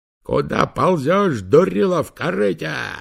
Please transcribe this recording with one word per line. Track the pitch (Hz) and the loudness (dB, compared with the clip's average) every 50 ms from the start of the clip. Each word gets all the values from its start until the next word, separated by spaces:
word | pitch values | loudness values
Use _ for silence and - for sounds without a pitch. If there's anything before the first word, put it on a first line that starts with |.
| _ _ _ _ | _ _ _ _
"Куда | - - - - 73 - - - - | -8 -4 -2 -2 -2 -2 0 -2 -2
ползёшь, | - - - 135 180 185 151 127 151 185 202 202 185 135 107 | -2 0 0 0 2 2 0 0 0 2 2 2 0 -2 -4
дурила | 92 92 123 165 190 190 175 202 202 185 180 160 | 0 4 4 6 6 4 0 0 0 2 0 0
в | - - _ | -2 -4 _
корыте?" | - 123 170 185 196 208 196 175 156 160 156 151 123 117 101 - - | -6 -6 -4 -2 0 0 0 -2 -4 -6 -8 -6 -6 -8 -8 -10 -12